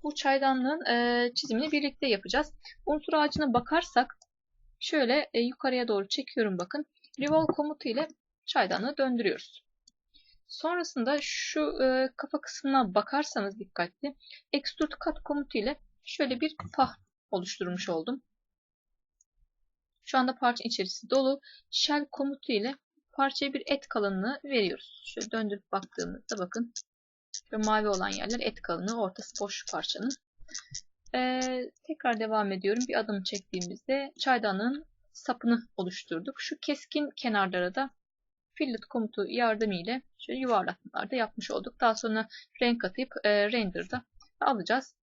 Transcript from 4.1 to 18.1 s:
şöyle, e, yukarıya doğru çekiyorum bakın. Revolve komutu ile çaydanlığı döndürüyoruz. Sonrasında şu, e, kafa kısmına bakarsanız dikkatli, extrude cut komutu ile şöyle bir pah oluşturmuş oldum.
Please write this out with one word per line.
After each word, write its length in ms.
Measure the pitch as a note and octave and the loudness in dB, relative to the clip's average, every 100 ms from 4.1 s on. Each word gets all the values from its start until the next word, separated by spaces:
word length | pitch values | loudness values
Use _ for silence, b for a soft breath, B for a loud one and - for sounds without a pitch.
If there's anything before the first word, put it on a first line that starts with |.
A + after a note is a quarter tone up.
| - - _ _ _ _ _ | -4 -20 _ _ _ _ _
şöyle, 520 | - D#4 B3+ C#4 - | -2 2 4 2 2
e, 60 | A#3 | 0
yukarıya 480 | A#3+ - C#4 B3+ A#3+ | 0 0 0 0 2
doğru 200 | G3+ G3 | 0 0
çekiyorum 500 | - C4 - G#3+ F#3 | -4 -4 0 0 0
bakın. 280 | F3+ D4 D4 b b - | -2 -6 -6 b b -4
Revolve 260 | C#4+ D#4 D#4+ | 4 4 4
komutu 420 | D#4+ D4+ D4+ C4 | 2 0 -2 -2
ile 200 | A3+ D#4 - _ _ - | -2 -2 -6 _ _ -2
çaydanlığı 500 | C#4+ G3 - A3+ D4 | 2 2 2 -2 0
döndürüyoruz. 680 | C4 A#3+ G3+ - - - _ _ _ _ _ b b b _ | 2 2 2 0 -6 -20 _ _ _ _ _ b b b _
Sonrasında 720 | - D#4 F4 D#4+ C4+ A#3 D4 | -4 0 0 -2 -2 2 2
şu, 600 | C#4+ - - D4+ D4+ - | 0 -4 -2 0 0 4
e, 260 | C4 C4 C4 - | 4 4 0 -2
kafa 240 | C#4+ - | -4 -4
kısmına 540 | - - C4+ C4+ A3 | -4 -6 2 4 6
bakarsanız 640 | G3 G#3 C#4 D4 - G3 G#3 | 2 2 0 0 -2 -4 -6
dikkatli, 580 | F#3+ - F3 _ D4 C4+ B B _ | -10 -4 -4 _ -8 -8 B B _
extrude 420 | C#4 - - D4+ - | -2 -2 -2 -4 -2
cut 180 | - - | -4 -4
komutu 340 | - C#4+ C#4 A3+ | -4 -4 -2 -2
ile 220 | G#3+ D4 _ _ | -2 -4 _ _
şöyle 360 | - - C#4 B3 | -14 -2 -2 0
bir 160 | D#4 D4+ - - | -2 -4 -8 0
pah 180 | B3+ - _ _ _ | 0 0 _ _ _
oluşturmuş 580 | G3 F3+ - F3 F3+ - | -4 -2 -4 -4 -2 -2
oldum. 340 | E3 D#3+ | -2 -2